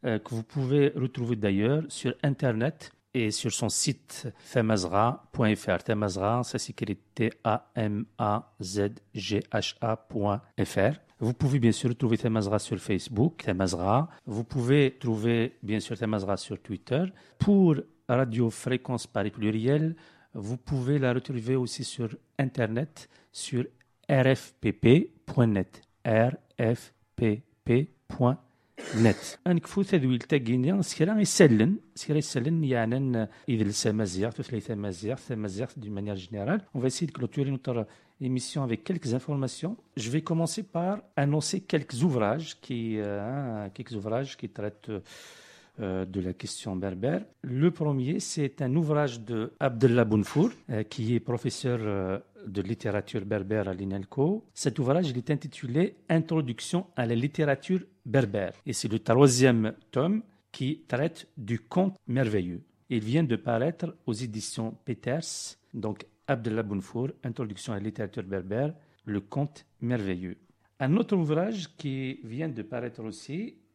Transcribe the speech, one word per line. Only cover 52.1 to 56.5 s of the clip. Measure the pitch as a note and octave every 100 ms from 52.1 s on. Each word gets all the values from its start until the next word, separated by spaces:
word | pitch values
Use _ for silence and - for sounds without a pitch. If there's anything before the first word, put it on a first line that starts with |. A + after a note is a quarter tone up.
| F#2+ - - G#2
de | G2
littérature | F#2+ A2+ A2+ G2+ - A2+ G2
berbère | G#2+ F#2+ A2 G2
à |
l'inelco. | F2+ G2 G2 F#2+ - D3 G#3+ -
Cet | - D3+ -
ouvrage, | B2+ D#3+ F3
il | B2
est | A#2+
intitulé « | D3 C#3+ - A#2+ C3+ F#3+ - _
Introduction | E3 D#3+ D#3+ C3+